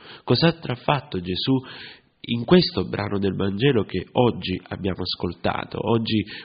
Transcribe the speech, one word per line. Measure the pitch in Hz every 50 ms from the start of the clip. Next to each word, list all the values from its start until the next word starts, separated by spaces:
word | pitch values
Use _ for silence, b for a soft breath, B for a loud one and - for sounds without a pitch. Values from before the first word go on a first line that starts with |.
| B B B B B
Cos'altro | - 123 120 160 170 165 - - 131 123
ha |
fatto | - - - 147 135 - - - 92
Gesù | 87 92 90 - - 135 135 131 131 B B B B B B B B B _ _
in | - - 117 117 120
questo | - 175 180 175 - - 101 90
brano | - - 98 104 104 101
del | 98 98 98 92
Vangelo | 98 95 98 98 98 127 143 131 107 95
che | - - 92 - -
oggi | - 127 123 113 87 87 95 95 92 87 -
abbiamo | - 101 92 92 95 90 -
ascoltato? | 90 - - - - 87 87 - - - - - - - - -
Oggi | - 107 117 113 113 - 113 107 95 B B B B